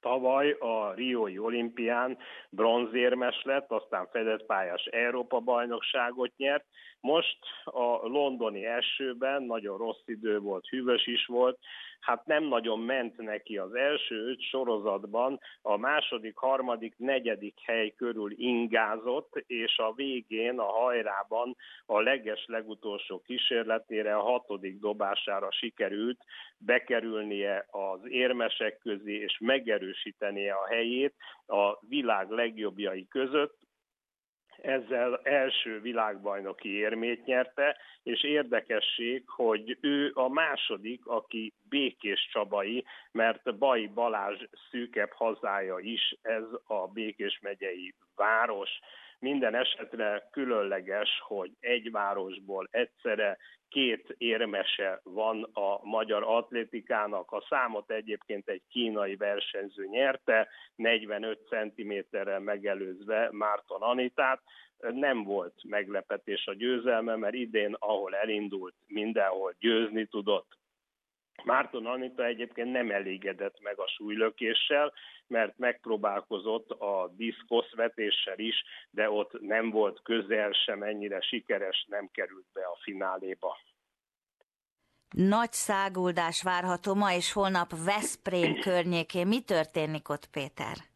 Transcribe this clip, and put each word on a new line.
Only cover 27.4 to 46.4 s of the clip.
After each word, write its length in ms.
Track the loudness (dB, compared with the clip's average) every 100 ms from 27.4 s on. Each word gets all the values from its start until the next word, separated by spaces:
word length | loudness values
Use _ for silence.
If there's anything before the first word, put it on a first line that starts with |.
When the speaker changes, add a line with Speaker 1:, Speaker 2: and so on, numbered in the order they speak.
| 0 -2 -4
Speaker 1:
az 300 | -6 -4 -6 -4
érmesek 680 | 2 2 2 0 0 -2 -4
közé, 360 | -6 -6 -4
és 240 | -6 -4 -2
megerősítenie 1120 | 2 2 2 0 0 -8 -10 -6 -4 -2 -2
a 120 | -2 0
helyét 480 | 0 2 2 0 _ -20 -20 _
a 400 | 4 4 2 -4
világ 440 | -2 2 2 0
legjobbjai 760 | 0 -2 0 -6 -2 -4 -4 -6
között, 480 | -2 0 2 0 _ _ _ _ _ _ _ _ _ _ -10
Ezzel 580 | -2 -2 0 0 2 0
első 580 | 2 4 4 0 -2 -4
világbajnoki 880 | -4 0 0 0 -4 -4 -4 -8 -6
érmét 560 | 0 0 0 -2 -2
nyerte, 520 | 2 2 2 2 0 0 -10 -14
és 220 | -4 -2
érdekesség, 960 | 2 2 2 0 0 0 0 -2 -2 -4 -6
hogy 520 | 0 2 2 0 -2
ő 300 | 0 2 2
a 140 | 2 2
második, 800 | 4 2 0 -2 -4 -6 -10 -2
aki 460 | -4 -2 -6 -6 _ _
békés 600 | 0 0 -2 -2 -2 0
csabai, 520 | -2 0 0 0 -4 -6 -14 -8
mert 460 | 2 2 2 -4 2
Bai 280 | 4 4 2
Balázs 560 | 0 0 0 -2 -4 -10 -18 -10
szűkebb 400 | -6 -4 -2 -2
hazája 640 | 0 0 0 0 0 -2 -4
is 360 | -4 -2 -2 -2
ez 220 | -2 -2